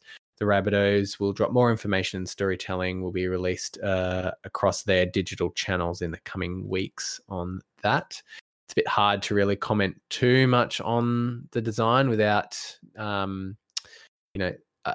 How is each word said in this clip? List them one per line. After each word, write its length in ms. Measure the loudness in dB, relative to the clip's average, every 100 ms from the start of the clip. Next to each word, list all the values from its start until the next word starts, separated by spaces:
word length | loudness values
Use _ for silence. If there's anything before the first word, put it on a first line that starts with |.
| -20 -20 _ -4
The 60 | 2
Rabbitohs 720 | 4 4 4 4 4 2 0
will 140 | -2
drop 180 | 0 2
more 180 | 4 4
information, 480 | 2 0 0 0 -4
and 100 | -6
storytelling 760 | -4 -2 -2 -4 -4 -2 -2
will 80 | -4
be 140 | -2 -2
released, 520 | 0 -2 -2 -6 -6
uh, 480 | -2 0 0 -2 -4 -6
across 400 | -8 0 0 2
their 200 | 2 2
digital 460 | 4 0 -2 -2 -4
channels 500 | -2 -2 -2 -2 -4
in 120 | -6
the 80 | -6
coming 480 | -10 -6 -6 -6 -4
weeks 520 | -4 -4 -8 -10 -10 -8
on 320 | -6 -6 -8 -12 _
that. 400 | -2 0 -2 -12 -18 -20 -20 _ -6
It's 60 |
a 40 | -2
bit 120 | 0
hard 320 | 2 2 2
to 120 | 0
really 220 | 2 2 0
comment 440 | 0 2 2 -2 -10
too 360 | 0 4 6 6
much 340 | 4 2 -2
on 680 | -2 0 0 0 -2 -4 -6
the 100 | -4
design 480 | -2 0 2 4 4
without, 480 | 4 4 2 0 -6 -12 -14 -18 -10
um, 600 | -6 -4 -4 -4 -8 -12 _ -12 -12 -16 -20 _ _
you 40 | -4
know, 140 | -4 -4 _ _
uh, 80 | -8